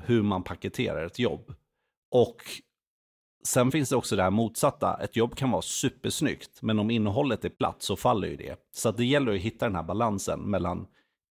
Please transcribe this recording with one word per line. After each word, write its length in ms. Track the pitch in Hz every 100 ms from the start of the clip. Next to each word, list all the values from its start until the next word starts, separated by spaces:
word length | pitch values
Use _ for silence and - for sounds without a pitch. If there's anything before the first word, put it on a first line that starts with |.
| 87
hur 160 | 117
man 220 | 104 95
paketerar 640 | 90 90 98 - 113 78 82
ett 140 | -
jobb. 340 | 120 78 - - _ _ _ _ _
Och 300 | 123 120 - - - - _ _ _ _ _ _ _ -
sen 260 | - 123
finns 180 | 160 135
det 60 | 127
också 200 | - 101
det 80 |
här 60 | 92
motsatta. 680 | 101 113 - 147 - 98 -
Ett 120 | - -
jobb 200 | 117 -
kan 160 | 135
vara 100 | 95
supersnyggt, 1000 | - - 135 - 110 - 143 82 - -
men 180 | 117 110
om 120 | 104
innehållet 540 | 117 104 104 143 110 -
är 40 |
platt 320 | - - -
så 140 | - 98
faller 320 | 131 113 87
ju 80 | 73
det. 200 | - 65 _
Så 180 | - 117
att 80 | 107
det 80 | 123
gäller 280 | 143 131
att 60 | 101
hitta 260 | 98 - 120
den 100 | 92
här 80 |
balansen 560 | 80 101 117 101 - 78
mellan 480 | 87 98 87 90 95 _ _ _ _